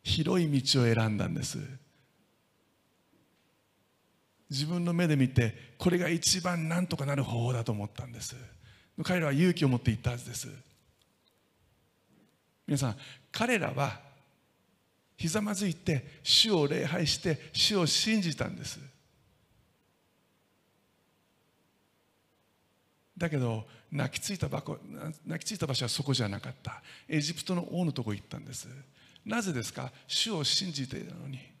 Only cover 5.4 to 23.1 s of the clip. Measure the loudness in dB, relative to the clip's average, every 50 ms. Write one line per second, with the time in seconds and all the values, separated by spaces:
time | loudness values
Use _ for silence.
5.4 | 2 2 -2 -6 -18 -20 -14 _ 2 2 2 4 2 0 0 0 2 2 2 2
6.4 | 0 0 0 0 0 0 0 0 0 0 -2 -2 0 0 0 0 0 0 0 0
7.4 | 0 0 0 0 0 -2 -2 -2 -4 -6 -8 -10 -12 -10 -12 -12 -12 -12 -12 -14
8.4 | -18 -18 -20 -20 -20 -20 -20 -20 _ _ _ -8 -2 0 0 2 2 2 4 6
9.4 | 6 6 6 6 4 4 4 4 4 2 2 2 -2 -2 -4 -4 -8 -10 -10 -8
10.4 | -10 -10 -14 -16 -20 _ _ _ _ _ _ _ _ _ _ _ _ _ _ _
11.4 | _ _ _ _ _ _ _ _ _ _ _ _ _ _ _ _ _ _ _ _
12.4 | _ _ _ _ _ -2 0 0 0 -2 -4 -6 -12 -18 -20 -20 _ _ -2 -2
13.4 | 2 2 2 2 2 -2 0 -2 -2 -2 -4 -8 -16 -20 -20 -20 _ _ _ _
14.4 | _ _ _ _ _ _ _ _ _ _ _ _ _ _ _ -4 -4 0 0 0
15.4 | 0 0 -2 0 0 0 -2 0 0 2 2 2 0 -6 -20 -8 2 6 6 6
16.4 | 8 6 6 6 6 4 2 0 0 0 2 2 2 2 0 0 0 0 0 0
17.4 | -4 -6 0 2 2 4 4 4 4 4 4 2 2 2 2 2 2 0 -2 -2
18.4 | -4 -4 -4 -8 -10 -10 -10 -12 -14 -20 _ _ _ _ _ _ _ _ _ _
19.4 | _ _ _ _ _ _ _ _ _ _ _ _ _ _ _ _ _ _ _ _
20.4 | _ _ _ _ _ _ _ _ _ _ _ _ _ _ _ _ _ _ _ _
21.4 | _ _ _ _ _ _ _ _ _ _ _ _ _ _ _ _ _ _ _ _
22.4 | _ _ _ _ _ _ _ _ _ _ _ _ _ _